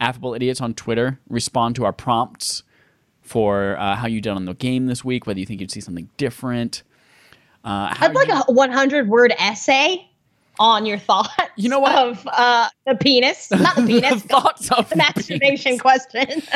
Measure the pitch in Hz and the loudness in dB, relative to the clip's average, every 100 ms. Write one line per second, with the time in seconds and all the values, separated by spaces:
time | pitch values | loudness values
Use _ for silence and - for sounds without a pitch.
0 | 120 123 127 117 127 127 120 113 - 113 | -4 -4 -10 -4 -4 -2 -6 -8 -4 -2
1 | 127 131 _ 117 - 127 117 117 104 - | -2 -4 _ -6 -4 -2 -2 0 -2 -2
2 | - 117 123 - - - - _ _ _ | -2 0 -2 -6 -10 -10 -12 _ _ _
3 | _ _ - 117 104 101 98 80 98 98 | _ _ -6 -2 0 0 -2 -4 -4 -4
4 | 117 110 107 98 92 90 127 127 127 123 | -4 -4 -6 -6 -8 -6 -4 -2 -2 -4
5 | 127 123 113 95 95 98 92 - 98 87 | -4 -6 -4 -8 -8 -10 -10 -12 -12 -14
6 | 87 - 135 - 127 120 117 - - _ | -14 -6 -6 -6 -6 -4 -6 -8 -16 _
7 | _ _ _ _ _ _ - 101 101 - | _ _ _ _ _ _ -8 -6 -4 0
8 | 320 262 539 311 247 247 269 254 277 294 | 0 2 2 0 2 2 2 2 2 0
9 | 214 233 247 202 196 214 - 269 302 359 | 2 4 4 4 -2 -2 0 2 2 -2
10 | - _ _ _ _ - 226 214 214 202 | -10 _ _ _ _ 2 4 4 0 -4
11 | - 196 214 - 349 - 226 277 269 277 | 2 2 2 -2 -4 -4 -2 2 4 4
12 | 247 220 262 - 247 240 226 - - 269 | 2 -2 -4 2 4 4 0 -2 -2 0
13 | 285 254 262 - - 190 185 320 233 233 | 4 4 2 -2 -2 2 4 4 4 4
14 | 269 240 - 269 - - - 254 - 330 | 4 0 2 2 2 -8 -2 0 2 2
15 | 302 - - - 277 269 269 247 262 262 | 0 0 -6 0 0 0 -2 2 4 2
16 | 262 226 262 311 - | 0 -6 -4 -6 -6